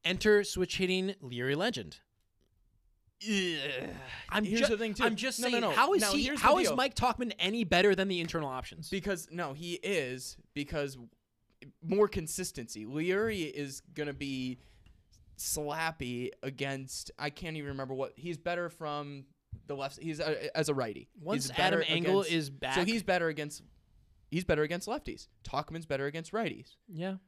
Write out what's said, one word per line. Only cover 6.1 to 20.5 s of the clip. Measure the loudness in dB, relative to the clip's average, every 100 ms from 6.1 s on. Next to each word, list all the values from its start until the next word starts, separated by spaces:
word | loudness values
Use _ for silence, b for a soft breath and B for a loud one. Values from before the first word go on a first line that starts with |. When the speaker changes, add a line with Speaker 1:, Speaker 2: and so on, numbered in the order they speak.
Speaker 1:
he, | 2
Speaker 2:
here's | 0 4
Speaker 1:
how | 6 8
Speaker 2:
the |
Speaker 1:
is | 6
Speaker 2:
deal. | 4
Speaker 1:
Mike | 2 2
Tauchman | 2 2 -4 0
any | 0 0 4
better | 6 6
than | 6 2
the | 0
internal | -2 -2 -2
options? | -6 -8 -12 -6
Speaker 2:
Because, | -4 -2 -4 -4
no, | -6 -6
he | -6 -6 -6
is, | -2 0 0 -4 -10 -14 -10
because | -6 -4 -2 -4 -6 -18 _ _ _ _ _ -20 _
more | 0 4 6
consistency. | 4 -4 -6 -6 -8 -10 -10 -6
Leary | -2 0 2 0 -2
is | -4 -4 -8 -8 -12 -6
gonna | -6
be | -4 -6 -4 -4 -6 b b b -20 _ -20 -20 -10
slappy | -4 -4 -2 0 -2 0 -4 -2 -4 -6
against, | -10 -4 -4 -4 -6 -10 -12 -6
I | -8
can't | -6 -8 -6
even | -6
remember | -6 -4 -4
what, | -4 -6
he's | -8 -4
better | -2 -2 -4
from | -6 -6 -6 -8 -12 -16 _ _ -16 -8
the | -4
left, | -4 -6
he's | -6 -2
a, | 0 0 -2